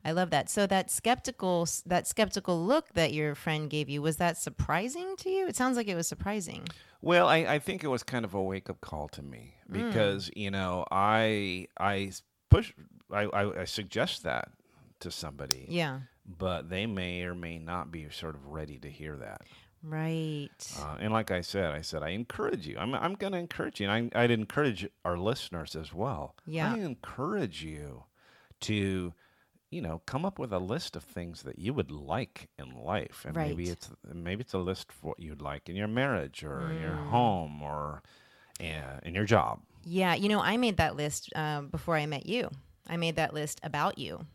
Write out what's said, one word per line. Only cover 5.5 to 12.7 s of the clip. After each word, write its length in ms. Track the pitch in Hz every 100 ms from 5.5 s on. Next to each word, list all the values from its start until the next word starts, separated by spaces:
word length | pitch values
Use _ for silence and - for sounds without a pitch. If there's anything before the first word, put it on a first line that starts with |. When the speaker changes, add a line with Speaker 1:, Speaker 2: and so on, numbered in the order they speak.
| -
Speaker 1:
sounds 220 | 254 247
like 100 | 208
it 60 |
was 120 | 170 165
surprising. 640 | - 196 214 160 - - - - -
Speaker 2:
Well, 280 | - 175 175
I, 80 | 160 110
I 40 | 147
think 240 | 190 185
it 40 | 151
was 140 | 123
kind 240 | - 123 110
of 80 |
a 80 | 98
wake-up 380 | 95 95 - 90
call 260 | - 76 76
to 140 | -
me 320 | 69 58 62 - -
Speaker 1:
Mm. 160 | - 226
Speaker 2:
because, 420 | 120 104 98 90 -
you 140 | 101
know, 340 | 98 92 90 -
I, 760 | 95 101 110 110 104 101 90 - -
I 300 | 95 98 98
s-, 140 | 95 _ _ _
push, 240 | - -